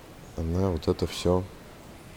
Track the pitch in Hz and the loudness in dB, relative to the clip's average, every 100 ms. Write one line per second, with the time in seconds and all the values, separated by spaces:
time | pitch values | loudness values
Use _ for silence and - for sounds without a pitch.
0 | - - - 80 82 87 98 82 - 90 | -18 -16 -10 -4 0 2 4 2 2 2
1 | 87 - 87 90 98 - - - - - | 0 2 4 4 2 -8 -16 -16 -16 -16
2 | - | -16